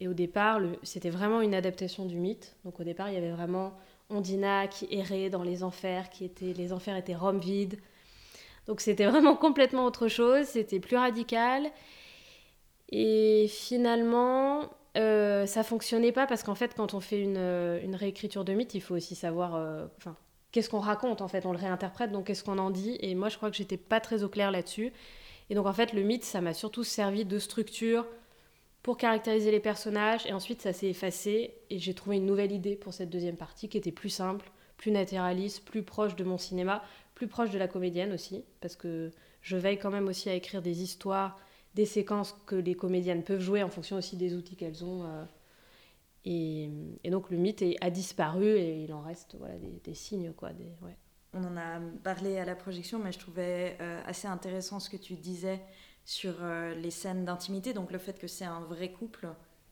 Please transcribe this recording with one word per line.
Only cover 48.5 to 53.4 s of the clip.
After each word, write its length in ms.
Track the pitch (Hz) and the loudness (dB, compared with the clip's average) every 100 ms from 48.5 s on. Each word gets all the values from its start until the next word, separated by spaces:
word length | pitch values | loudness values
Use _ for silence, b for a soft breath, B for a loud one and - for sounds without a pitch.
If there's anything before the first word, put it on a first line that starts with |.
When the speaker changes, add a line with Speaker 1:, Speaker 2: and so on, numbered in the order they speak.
| 214 | 6
Speaker 1:
et 260 | 170 156 | 4 -2
il 100 | 156 | -6
en 80 | 151 | -8
reste, 360 | 151 175 - - | -10 -12 -14 -14
voilà, 160 | - | -12
des, 260 | 175 - 175 | -10 -12 -12
des 100 | - | -14
signes, 380 | 165 - 202 170 | -14 -8 -6 -6
quoi, 180 | 160 175 | -8 -12
des, 120 | 170 170 170 | -12 -14 -16
ouais. 140 | 175 - _ _ _ | -18 -20 _ _ _
Speaker 2:
On 120 | 185 | -8
en 120 | 180 175 | -6 -6
a 220 | 170 170 170 165 | -8 -8 -8 -8
parlé 360 | 190 180 196 190 | -6 -4 -2 -2
à 60 | |
la 120 | 180 180 | -4 -6
projection, 420 | 190 175 175 226 | -8 -10 -6 -6
mais 140 | 196 | -6
je 60 | 185 | -8
trouvais, 560 | - 170 | -10 -6